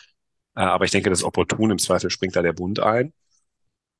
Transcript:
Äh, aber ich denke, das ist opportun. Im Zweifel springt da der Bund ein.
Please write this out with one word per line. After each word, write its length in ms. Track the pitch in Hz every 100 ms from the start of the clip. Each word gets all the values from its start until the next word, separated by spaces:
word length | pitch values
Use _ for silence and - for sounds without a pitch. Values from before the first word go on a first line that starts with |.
| - _ _ _ _ -
Äh, 60 |
aber 240 | 95 87 92
ich 60 |
denke, 180 | 101 92
das 100 | 87
ist 60 | -
opportun. 460 | - 87 - 110
Im 80 | 95
Zweifel 320 | - 90 90
springt 240 | - 95 90
da 60 |
der 120 | 85
Bund 260 | 80 90 104
ein. 340 | 107 117 143 - _ _ _ _ _ _ _